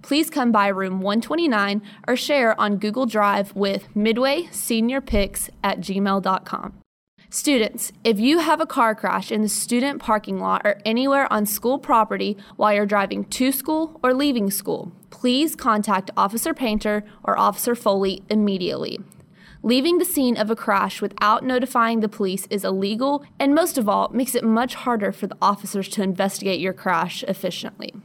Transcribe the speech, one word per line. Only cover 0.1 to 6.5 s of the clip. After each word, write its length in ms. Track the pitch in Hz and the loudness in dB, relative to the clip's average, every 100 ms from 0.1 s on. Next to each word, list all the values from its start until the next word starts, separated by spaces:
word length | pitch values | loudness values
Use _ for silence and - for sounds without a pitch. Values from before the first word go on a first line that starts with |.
| 285 277 | 0 2
come 220 | - 247 | 0 2
by 160 | 214 202 | 4 2
room 340 | 190 190 190 | 0 -2 -2
one 180 | 190 214 | 0 0
twenty-nine 640 | 226 311 339 214 202 202 208 - - | 0 0 2 2 0 -2 -6 -12 -2
or 80 | 247 | -2
share 460 | - 285 233 214 | 2 2 4 2
on 160 | 208 202 | 0 0
Google 300 | 208 214 262 | -2 -2 0
Drive 480 | 220 202 202 202 - | 2 2 2 -2 -2
with 320 | 196 196 - 214 | -2 -2 -4 0
midway 540 | 214 226 262 294 349 | 0 2 2 0 -4
senior 500 | - - 226 226 269 | -8 -2 0 0 -2
pics 480 | 269 214 196 - - - | 0 0 0 -4 -12 -4
at 160 | 202 180 | -4 -4
gmail 420 | 170 190 196 196 | -4 -2 0 0
dot 240 | 185 190 | 0 -2
com. 300 | - | -4